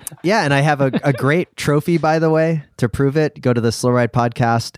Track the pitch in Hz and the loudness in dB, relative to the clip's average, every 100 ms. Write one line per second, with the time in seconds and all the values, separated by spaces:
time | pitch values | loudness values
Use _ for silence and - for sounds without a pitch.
0 | - 147 165 220 151 139 151 139 135 - | -16 -8 -2 0 2 2 2 2 0 0
1 | 147 135 131 165 - - - 147 160 170 | -2 0 0 0 -2 -6 -2 0 0 0
2 | 156 160 160 156 160 160 - - 120 - | 0 0 2 2 0 -2 -6 -4 -2 0
3 | 139 147 151 - 127 120 113 110 123 123 | 0 0 -2 -2 -2 0 0 0 0 2
4 | 120 123 120 - 117 117 - | 0 0 -2 0 0 0 -2